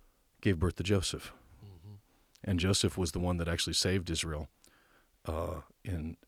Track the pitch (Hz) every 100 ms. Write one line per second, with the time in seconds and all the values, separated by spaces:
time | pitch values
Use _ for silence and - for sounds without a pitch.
0 | - _ _ _ 107 85 87 - 87 101
1 | 82 73 - - - - 104 90 95 101
2 | _ _ _ _ 101 90 92 104 95 -
3 | 87 87 90 87 82 82 - 80 92 95
4 | 87 80 80 76 78 _ - _ _ _
5 | _ _ - 80 85 80 - _ - 90
6 | 78 -